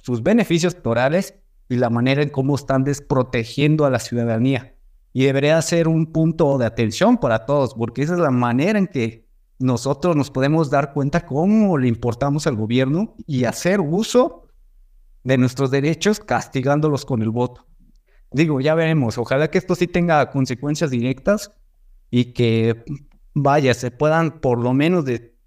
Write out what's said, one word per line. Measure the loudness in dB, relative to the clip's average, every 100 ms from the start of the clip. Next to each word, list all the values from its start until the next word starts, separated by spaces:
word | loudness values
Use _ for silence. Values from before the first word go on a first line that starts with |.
sus | -6 -4
beneficios | 0 0 2 0 -2
electorales | -4 -4 0 0 0 -4 -12 _ _ -6
y | -2
la | 0
manera | 0 0 0
en | -2
cómo | -2 -2 -2
están | -2 -2
desprotegiendo | 0 -4 -2 -2 0 -4 -4 0 2 2 2
a |
la | 0
ciudadanía. | -4 -4 -2 0 0 -2 -6 -20 -20 _ _
Y | 0
debería | 2 2 2 2
ser | 2 0 2
un | 0 0
punto | 0 0 2 0 2
de | -2
atención | 0 -2 2 2 2
para | 2 -2 0
todos, | -2 -2 -4
porque | -6 -4
esa | -2 0
es |
la | 2
manera | 2 2 0 0 0
en | -2
que | -2 -4 -6 _ _ _ -4
nosotros | -2 0 -2 -2 0 0
nos | 0
podemos | 0 0 2 2
dar | 0 0
cuenta | -2 -2 -2 -2
cómo | -2 2 4 4 2
le | 0
importamos | 0 -2 -2 -2 0 -2
al | -2
gobierno | -2 0 0 0 -4 -8 -6
y | -2
hacer | -2 -2 0 0
uso | 0 -2 2 2 2 -4 _ _ _ _ -20 -20 -20 -12 0
de | 2
nuestros | 2 0 -2
derechos | 0 0 0 -2 -2
castigándolos | -2 -4 -4 -4 0 0 0 -2 -4
con | -4
el | -2
voto. | -2 -4 -6 _ -20 -20 _ _ _ -8
Digo, | 0 2 2
ya | 0
veremos. | 2 2 2 0 -2
Ojalá | -2 0 0
que | -2
esto | -2 -2
sí | 0
tenga | 0 2 2 2
consecuencias | -2 -2 -4 -4 -2 -2
directas | -2 -2 -2 -2 -2 -4 _ _ _ _ -20 -4
y | -2 -2
que, | 0 0 2 0 -2 -8 -14 -14 _ -8
vaya, | -2 2 4 2
se | 0 -4
puedan | -2 0 2 0 -2
por | -2 0
lo | 0
menos | 2 2 0
de | -2 -6 -8 _